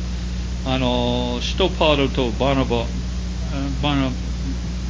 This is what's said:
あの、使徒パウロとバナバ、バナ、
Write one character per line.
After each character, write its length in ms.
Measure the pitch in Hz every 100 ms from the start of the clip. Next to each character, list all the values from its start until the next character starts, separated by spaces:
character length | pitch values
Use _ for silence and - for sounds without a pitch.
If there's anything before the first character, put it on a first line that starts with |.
| - - - - - - 131
あ 140 | 131
の、 580 | 123 123 120 123 123 120
使 160 | 120 -
徒 120 | 185
パ 240 | - 156
ウ 40 | 143
ロ 100 | 135
と 240 | 139 120
バ 240 | 113 135 135
ナ 80 |
バ、 220 | 120 117 113 - - - - - - 139 139 135
バ 120 | 147 139
ナ、 140 | 131 123 - - - - - -